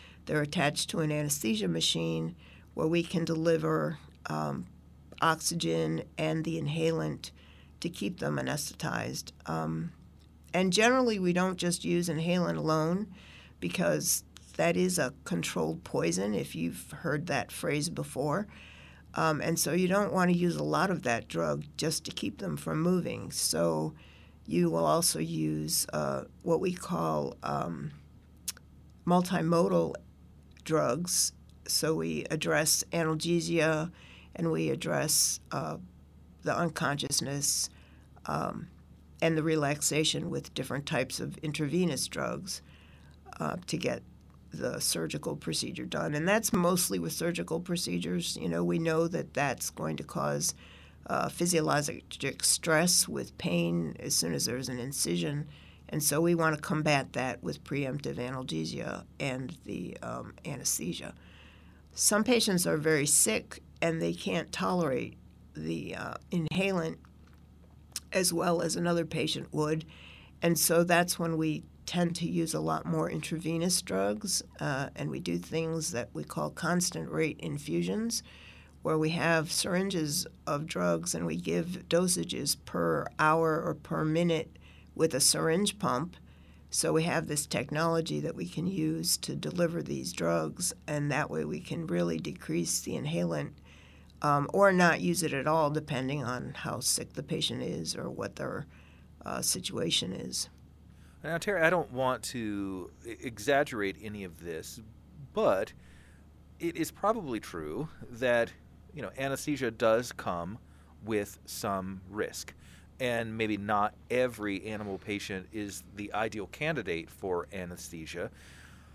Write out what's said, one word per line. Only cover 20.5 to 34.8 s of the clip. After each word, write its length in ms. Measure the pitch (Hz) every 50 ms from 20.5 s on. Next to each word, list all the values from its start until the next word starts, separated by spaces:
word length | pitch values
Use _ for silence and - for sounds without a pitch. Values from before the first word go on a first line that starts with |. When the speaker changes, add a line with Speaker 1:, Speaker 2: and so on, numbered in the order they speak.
| 165
Speaker 1:
a 80 | 151 151
lot 280 | 151 151 147 170 196
of 120 | - 143 120
that 240 | 123 117 113 -
drug 380 | - - 82 82 - 73 71 - - -
just 280 | - 139 160 156 - -
to 80 | 180 175
keep 260 | - - - - -
them 180 | 208 185 151
from 240 | 143 - 160 160 156
moving. 520 | 160 175 185 185 156 139 110 110 110 - -
So 600 | - - - - 160 - - - 156 156 156 151 - - - - - - - - - -
you 240 | - - 175 175 170
will 140 | 160 165 165
also 340 | 156 156 165 170 - - 160
use, 720 | 160 165 170 160 156 156 156 156 151 156 170 - - - -
uh, 320 | 151 151 139 - 135 - - - - -
what 180 | 170 170 160
we 120 | - 185 180
call, 640 | 180 - - 180 165 165 160 156 151 143 135 - - -
um, 480 | - 143 143 - - 82 71 69 - 73 73 - - - - - - - - - - - - - - - - - - - - -
multimodal 880 | 175 175 180 175 180 190 165 160 160 170 170 175 196 185 170 165 151 - - - - - - - - - - - - - - -
drugs. 720 | - 156 156 147 127 123 156 175 180 - - - - - - - - - - -
So 300 | - - - - 156 160
we 280 | 160 160 165 160 156 - -
address 540 | 160 160 160 170 160 147 156 156 - - - - -
analgesia 960 | 170 165 160 160 156 156 170 175 170 160 165 170 165 156 160 160 156 156 170 - - - - - - - - -
and 160 | - 170 165 160
we 180 | 160 160 151
address, 680 | 135 135